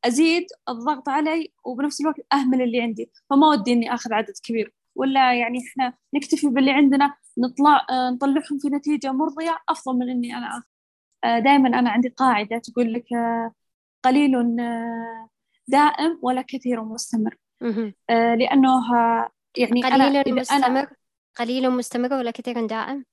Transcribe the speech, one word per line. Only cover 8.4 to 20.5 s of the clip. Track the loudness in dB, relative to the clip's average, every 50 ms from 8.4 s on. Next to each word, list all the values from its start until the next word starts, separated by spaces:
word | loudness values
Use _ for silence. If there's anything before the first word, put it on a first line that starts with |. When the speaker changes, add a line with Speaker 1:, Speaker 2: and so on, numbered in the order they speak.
| -2 -4 -8 -6
Speaker 1:
في | -4
نتيجة | -4 -4 -4 -2 -2 -4 -2 -2 -4
مرضية | -2 -2 -2 -2 -4 -6 -6 -4 -6 -6 _ -6
أفضل | -6 -6 -4 -4 -4
من | -2 -2 -2
إني | -4 -4 -6 -6 -8
أنا | -10 -10
آخذ. | -10 -10 -12 -14 _ _ _ _ _ _ _ _ _ _ _ -2
آه، | 0 0 2
دائما | 4 6 6 6 6 4 2 2
أنا | 0 2
عندي | 2 0 -2 -2
قاعدة | _ 0 0 2 2 0 -2 -4 -6
تقول | -8 -8 -6 -4 -2 -2 -2 -2
لك، | -6 -8 _ -4
آه، | -4 -2 -2 -2 -4 -6 -8 _ _ _ _ _ _ _ _ _ _ 0
قليل، | 2 4 4 4 4 2 2 0 0 -2 -2
آه، | -4 -4 -6 -6 -8 -8 -8 -8 -10 -10 -12 -14 -16 _ _ _ _ _ _ _ _
دائم | 0 4 4 4 4 2 2 -2 -2 -2 -2
ولا | -2 -2 -2 -2 -4
كثير | -8 -12 -8 -4 -4 -4 -4 -4
مستمر. | -10 -10 -10 -8 -4 -2 -2 -2 -2 -4 _ _ _ _ _
Speaker 2:
مهم. | -6 -4 -2 -2 -4 -6 -8 _ _ 0
Speaker 1:
آه، | 2 2 4 2 2
لأنه، | 2 0 2 4 4 6 6 4 2 2 2 2
آه، | 2 2 2 2 0 -2 -6 _ _ _ _ _
يعني | -2 0 2 2 0 2
أنا | 4 4 4 4
Speaker 2:
قليل | 4 4
Speaker 1:
إذا | 2 2 2 0 -2 0 0